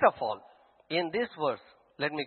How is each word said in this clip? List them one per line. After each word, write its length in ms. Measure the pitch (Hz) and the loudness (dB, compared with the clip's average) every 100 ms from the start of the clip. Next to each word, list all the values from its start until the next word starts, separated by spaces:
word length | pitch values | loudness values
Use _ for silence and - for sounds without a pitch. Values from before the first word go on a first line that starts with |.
| 233 | 4
of 60 | - | 4
all, 220 | 110 101 - - _ _ _ | -2 -6 -10 -20 _ _ _
in 220 | 165 165 | -2 0
this 160 | 190 240 - | -2 -4 0
verse, 200 | 151 101 - - _ - | -2 -2 -8 -20 _ -6
let 120 | 147 | -4
me 140 | 151 | -4